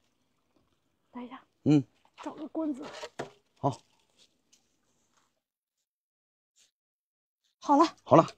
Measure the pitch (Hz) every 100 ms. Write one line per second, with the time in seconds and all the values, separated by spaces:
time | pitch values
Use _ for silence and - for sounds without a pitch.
0 | _ _ _ _ _ _ _ _ _ _
1 | _ 247 240 262 - _ 135 151 131 _
2 | _ - 294 - 302 - 311 254 294 -
3 | - - - - _ _ 143 - _ _
4 | _ _ _ _ _ _ _ _ _ _
5 | _ _ _ _ _ _ _ _ _ _
6 | _ _ _ _ _ _ _ _ _ _
7 | _ _ _ _ _ _ - 285 330 -
8 | - 151 -